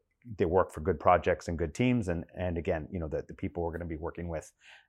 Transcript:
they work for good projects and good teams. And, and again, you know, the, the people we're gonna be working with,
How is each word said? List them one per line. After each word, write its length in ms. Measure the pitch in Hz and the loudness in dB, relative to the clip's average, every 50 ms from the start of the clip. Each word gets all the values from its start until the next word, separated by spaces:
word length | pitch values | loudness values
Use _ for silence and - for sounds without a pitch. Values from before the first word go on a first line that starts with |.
| _ _ _ _ - 123 104 | _ _ _ _ -18 -8 -2
they 80 | - 101 | 0 2
work 260 | 82 90 92 85 - | 4 4 4 4 2
for 80 | - 82 | 0 -4
good 200 | 78 92 85 - | 0 0 0 4
projects 500 | - 95 87 85 - 95 85 - - 87 | 6 6 6 6 6 4 2 2 0 -4
and 80 | 85 | -4
good 160 | 80 85 78 - | -2 -2 -2 0
teams. 340 | - 123 127 123 120 95 | 2 2 2 2 2 0
And, 160 | 92 85 85 - - - | 0 -2 -2 -4 -8 -6
and 200 | - 90 90 82 | -4 -2 -2 -2
again, 300 | 85 82 95 85 78 73 - | -2 0 0 -2 -2 -2 -6
you 100 | 95 87 | -6 -6
know, 100 | 80 76 | -4 -4
the, 140 | 69 71 - | -4 -6 -6
the 60 | - 78 | -8 -8
people 300 | - 95 92 - 87 85 | -6 -6 -6 -4 -4 -4
we're 80 | 85 | -4
gonna 140 | 80 82 87 | -4 -6 -6
be 120 | 82 82 | -8 -8
working 320 | 76 85 78 - 85 85 85 | -6 -8 -8 -8 -8 -8 -6
with, 200 | 82 76 - - _ _ _ - - - _ | -6 -8 -8 -10 _ _ _ -20 -20 -20 _